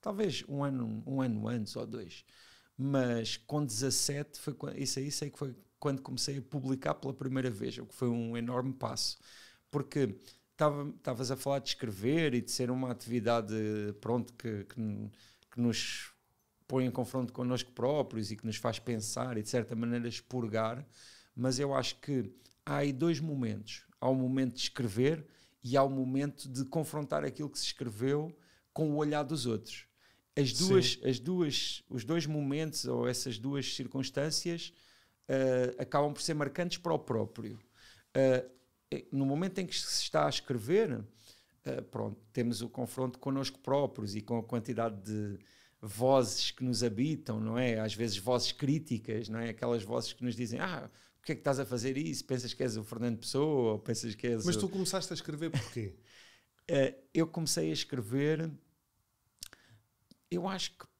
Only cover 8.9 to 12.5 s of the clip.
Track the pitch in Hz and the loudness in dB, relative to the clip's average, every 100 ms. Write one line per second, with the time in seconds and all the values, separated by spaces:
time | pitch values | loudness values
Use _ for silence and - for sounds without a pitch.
8.9 | 120 - - - - - - _ 143 135 | -2 -2 -4 -14 -20 -20 -20 _ -4 0
9.9 | 151 131 95 - - _ _ 151 143 143 | 2 2 0 -12 -20 _ _ 4 4 -4
10.9 | - - 123 113 131 - 139 - - 117 | -6 -6 -4 -2 -2 0 0 0 -4 -4
11.9 | 95 107 156 160 123 - | -2 2 4 4 2 0